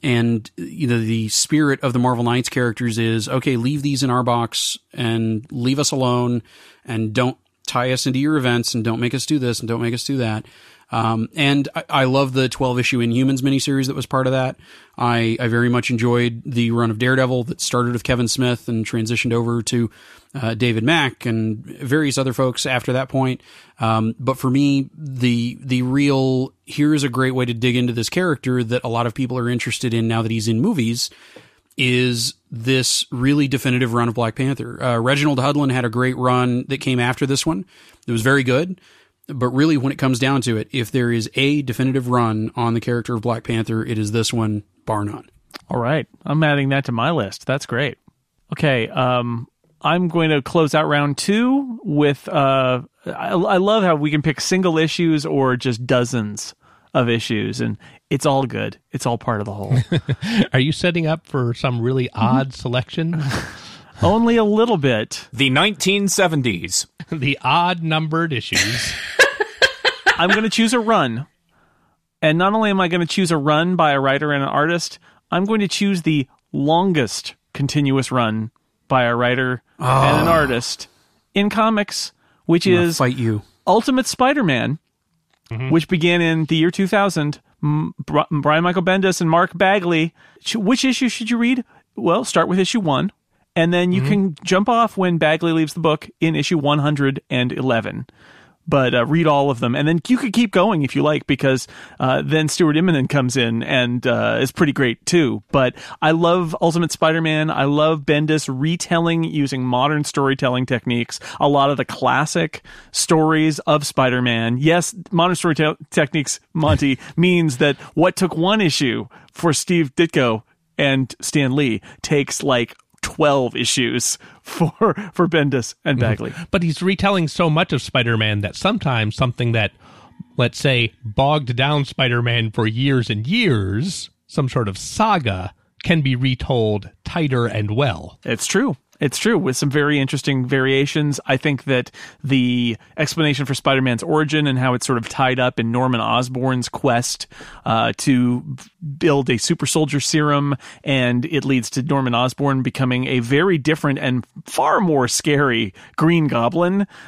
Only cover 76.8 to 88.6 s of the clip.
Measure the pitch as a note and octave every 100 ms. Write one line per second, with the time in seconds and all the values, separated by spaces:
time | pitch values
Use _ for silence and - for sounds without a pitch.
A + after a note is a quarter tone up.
76.8 | F#3+ D#3+ A2+ - - - _ - C#3 D3+
77.8 | C#3 C3+ B2+ B2+ A2+ A2 A2 - _ _
78.8 | - C3 A#2+ A#2+ A#2+ B2 B2+ B2 _ -
79.8 | B2+ C3 C3+ - E3 E3 C#3+ A#2+ - -
80.8 | - _ _ _ _ G3 G3+ G#3 A3 G#3+
81.8 | G#3 - - - _ _ - E3+ F#3+ F3
82.8 | E3+ D#3+ B2+ B2 A2+ G#2+ - _ - G3+
83.8 | A3+ C4 - - C4 D4 F#3+ B2 A#2 D3+
84.8 | _ _ _ _ _ _ - A2 C3 D#3+
85.8 | D#3 F3+ F3 F3 E3 D#3+ D#3 E3 E3+ -
86.8 | G3 G#3+ G3+ E3+ D3 - _ _ D3+ D3+
87.8 | E3+ - - D3+ D#3 D3+ C#3+ D#3